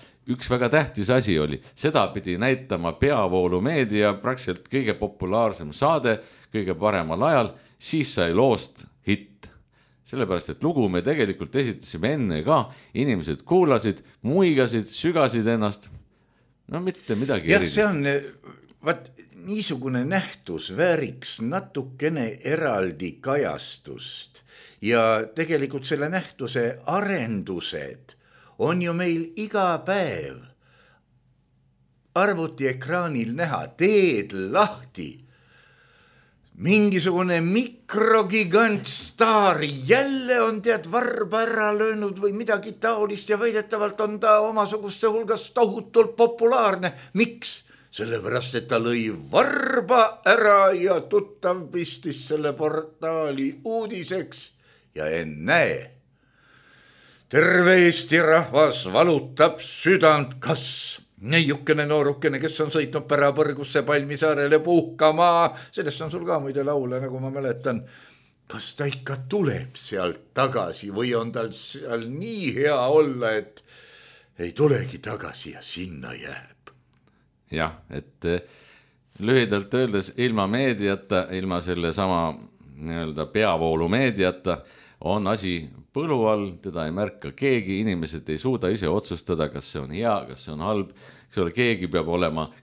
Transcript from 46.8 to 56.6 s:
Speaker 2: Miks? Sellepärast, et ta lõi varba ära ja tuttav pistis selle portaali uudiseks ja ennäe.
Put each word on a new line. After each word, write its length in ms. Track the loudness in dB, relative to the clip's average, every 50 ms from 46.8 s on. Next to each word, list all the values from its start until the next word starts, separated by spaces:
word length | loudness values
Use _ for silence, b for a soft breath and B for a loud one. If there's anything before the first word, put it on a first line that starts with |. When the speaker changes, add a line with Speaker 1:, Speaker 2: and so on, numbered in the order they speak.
| -2 -4 -4 B B B
Speaker 2:
Miks? 480 | 0 2 2 0 0 -4 -8 -8 -8 -10 b b b b b b -10
Sellepärast, 640 | -8 -6 -4 -4 -4 -2 -2 -2 -2 -2 -4 -4
et 120 | -4 -2 0 0
ta 80 | 0
lõi 300 | 2 2 0 0 0 -2 -4 -6 -6 0
varba 920 | 2 2 4 4 2 0 -2 0 0 0 2 4 6 6 6 4 2 2 4
ära 480 | 6 6 6 8 6 8 8 8 6 4
ja 240 | 4 2 2 2 0
tuttav 680 | 0 0 0 0 0 -2 -4 -4 -2 -2 -2 -2 -4 -8
pistis 560 | -6 -6 -6 -6 -8 -8 -8 -8 -8 -8 -6
selle 320 | -4 -2 -2 -2 -2 -2
portaali 920 | -2 -2 -2 -2 -2 -6 -8 -10 -6 -4 -2 -2 0 -2 -2 -2 -2 -2 -4 -4 -6
uudiseks 840 | -6 -4 -4 -4 -4 -4 -6 -8 -6 -6 -6 -6 -6 -8 -10 -12 -14 -14 b b b b b b b b -8
ja 160 | -6 -4 -2 -2
ennäe. 800 | -2 -4 -6 -8 -6 -2 2 2 2 2 2 -2 -4 -8 -12 -20 _ _ _ b b b b b b b b b b